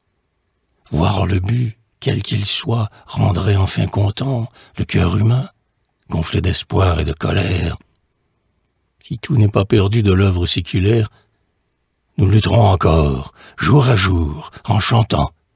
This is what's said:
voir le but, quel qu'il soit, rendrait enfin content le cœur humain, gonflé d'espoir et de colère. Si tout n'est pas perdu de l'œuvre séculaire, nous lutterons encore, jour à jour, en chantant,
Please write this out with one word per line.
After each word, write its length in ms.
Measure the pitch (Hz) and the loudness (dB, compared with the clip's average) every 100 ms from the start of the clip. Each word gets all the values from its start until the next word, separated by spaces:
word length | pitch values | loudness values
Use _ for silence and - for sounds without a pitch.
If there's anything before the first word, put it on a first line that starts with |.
| _ _ _ _ _ _ _ _ - | _ _ _ _ _ _ _ _ -6
voir 360 | 76 95 98 92 | -2 0 0 -2
le 120 | 95 | -2
but, 400 | 92 120 117 - _ _ | -2 -2 -4 -8 _ _
quel 220 | 131 101 | -4 -4
qu'il 220 | - 104 | -4 -4
soit, 440 | 101 - - 117 107 - - | -2 -4 -2 -2 -4 -8 -10
rendrait 500 | - 101 90 98 98 | -2 0 0 0 0
enfin 300 | 92 - 101 | 0 0 -2
content 640 | - 101 - 135 123 117 - - - | 0 -2 -2 -4 -4 -6 -12 -14 -8
le 80 | |
cœur 320 | - 95 87 98 | -4 0 0 2
humain, 320 | 110 127 190 _ _ _ _ _ - | 2 0 -2 _ _ _ _ _ -8
gonflé 300 | 80 82 92 | -6 -4 -2
d'espoir 580 | 87 85 - 92 95 80 | -2 -2 -2 0 2 2
et 40 | |
de 80 | 76 | -2
colère. 640 | - - 92 87 87 82 - _ _ _ _ _ _ _ _ _ _ _ _ | -4 -2 -2 0 -2 -2 -6 _ _ _ _ _ _ _ _ _ _ _ _
Si 180 | - - | -12 -10
tout 180 | - 131 | -2 2
n'est 120 | 104 | 2
pas 160 | 107 | 2
perdu 380 | 98 110 98 117 | 2 2 2 2
de 100 | 101 | 2
l'œuvre 340 | 92 98 90 87 | 4 2 0 -2
séculaire, 640 | - 90 95 95 117 107 _ _ _ _ _ _ _ _ _ _ - | -4 -4 -2 0 0 -2 _ _ _ _ _ _ _ _ _ _ -2
nous 100 | 92 | 2
lutterons 400 | 107 90 113 104 | 2 2 4 4
encore, 640 | 90 90 80 73 67 - - - - | 2 2 2 2 -2 -8 -16 -20 -6
jour 300 | 151 143 127 | 2 2 4
à 80 | 110 | 2
jour, 540 | 92 90 78 73 - - | 2 0 -2 -6 -14 -10
en 160 | - 104 | -4 -2
chantant, 500 | - 117 110 76 - - _ | 2 2 2 0 -2 -6 _